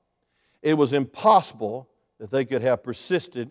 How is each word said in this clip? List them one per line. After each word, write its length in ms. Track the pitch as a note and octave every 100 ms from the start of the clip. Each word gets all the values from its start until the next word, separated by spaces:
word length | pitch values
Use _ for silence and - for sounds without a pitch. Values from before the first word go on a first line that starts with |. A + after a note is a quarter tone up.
| _ _ _ _ _ _
It 120 | D3+
was 180 | D#3 C#3
impossible 960 | C#3 C3 - G#3+ G#3 - A#2 A2 A#2+ C3 _ _ _
that 80 | A2
they 140 | C3
could 180 | B2 B2+
have 220 | A#2+ A#2+
persisted 640 | - A2+ - F3+ - B2 A#2